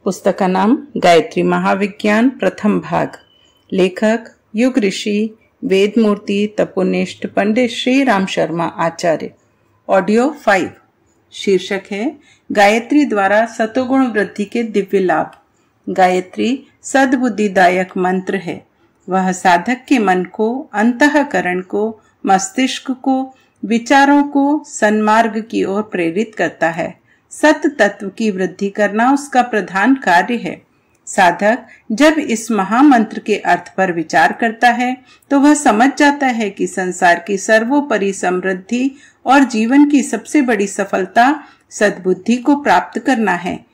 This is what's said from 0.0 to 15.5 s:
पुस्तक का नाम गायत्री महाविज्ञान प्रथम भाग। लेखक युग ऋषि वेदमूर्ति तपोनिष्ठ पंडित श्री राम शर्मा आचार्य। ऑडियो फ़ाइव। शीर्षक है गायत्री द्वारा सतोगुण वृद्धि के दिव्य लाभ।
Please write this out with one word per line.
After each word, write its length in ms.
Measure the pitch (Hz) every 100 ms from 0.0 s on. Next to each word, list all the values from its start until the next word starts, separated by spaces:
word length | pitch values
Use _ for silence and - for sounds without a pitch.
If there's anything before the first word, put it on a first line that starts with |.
| -
पुस्तक 300 | 185 202 185
का 80 | 185
नाम 300 | 185 202 277 - -
गायत्री 460 | 180 170 151 -
महाविज्ञान 840 | 180 180 190 196 196 196 214 214 247
प्रथम 480 | 247 190 185 - 185
भाग। 360 | 156 165 147 - _ _ _ _ _
लेखक 520 | 185 185 185 214 226 233 _ _ 214
युग 220 | 254 262
ऋषि 560 | 202 185 220 208 220 214 _ _
वेदमूर्ति 920 | - 190 202 208 214 202 - 202 208 208
तपोनिष्ठ 680 | 175 - 185 185 185 - 208
पंडित 440 | - 202 220 247
श्री 340 | 233 254 262
राम 220 | 262 196 190
शर्मा 380 | - 160 165
आचार्य। 680 | 165 - 165 165 175 151 127 _ _ _ _ _ -
ऑडियो 400 | 190 185 220 269 302
फ़ाइव। 260 | - 190 123 - _ _ _ _ _
शीर्षक 500 | - - 185 - 196 -
है 120 | 202 247 - _ _ _
गायत्री 540 | 208 202 226 226 294
द्वारा 400 | 269 214 196 208 226
सतोगुण 600 | - 220 262 247 269 254
वृद्धि 380 | 214 185 -
के 180 | 202 233
दिव्य 380 | 226 202 190 196
लाभ। 300 | 185 160 - - _